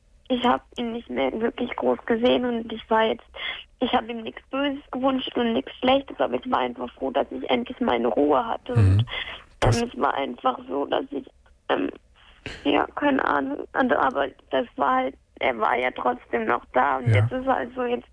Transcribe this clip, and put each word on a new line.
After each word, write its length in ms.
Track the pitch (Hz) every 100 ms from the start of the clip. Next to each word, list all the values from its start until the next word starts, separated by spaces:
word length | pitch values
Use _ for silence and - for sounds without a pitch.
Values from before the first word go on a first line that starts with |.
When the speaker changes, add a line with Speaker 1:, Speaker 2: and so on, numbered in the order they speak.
| _ _ -
Speaker 1:
ich 140 | 247 240
habe 180 | 262 - -
ihn 160 | 233
nicht 160 | 233 -
mehr 220 | 262 269 220
wirklich 340 | 233 - 240 -
groß 240 | 247 240 -
gesehen 380 | 226 247 254 247
und 260 | 233 226
ich 160 | 226 -
war 140 | 220
jetzt 200 | 220 226 - - - - - _
ich 100 | 247
habe 180 | 247 220
ihm 100 | 233
nichts 180 | 220 - -
Böses 320 | 269 285 277 -
gewünscht 440 | 254 269 262 - -
und 180 | 233
nichts 180 | 233 - -
Schlechtes, 400 | 254 277 277 -
aber 160 | 127 127
ich 140 | 254
war 80 | 185
einfach 300 | 123 123 123
froh, 180 | - 135
dass 160 | - 247
ich 160 | - -
endlich 300 | 247 240 -
meine 260 | 240 226 233
Ruhe 380 | - - 147 233
hatte. 300 | - - 240
Speaker 2:
Mhm. 220 | 95 98
Speaker 1:
Und, 60 | 120 - - - - -
Speaker 2:
Das 220 | 113 117
Speaker 1:
ähm, 80 | 240
es 60 | -
war 140 | 135
einfach 440 | - 131 120 - - 254
so, 160 | 143 -
dass 180 | - -
ich, 140 | 139 - _ _ _ -
ähm, 200 | 139 - - - _ - - - -
ja, 220 | 285 285 - -
keine 280 | 294 269 -
Ahnung, 320 | - 269 285 - -
und, 140 | 247
aber 340 | - - 185 139 - _
das 140 | - 240 -
war 180 | 247 262
halt, 200 | 262 - _ -
er 180 | - 214
war 180 | 220 -
ja 120 | -
trotzdem 540 | - 254 247 - 233 220
noch 180 | 120 -
da 240 | 254 269 135
und 100 | 123
Speaker 2:
Ja. 60 | 104
Speaker 1:
jetzt 160 | 113
ist 160 | 254 262
halt 220 | - 240 254
so, 80 |
jetzt 240 | 247 240 -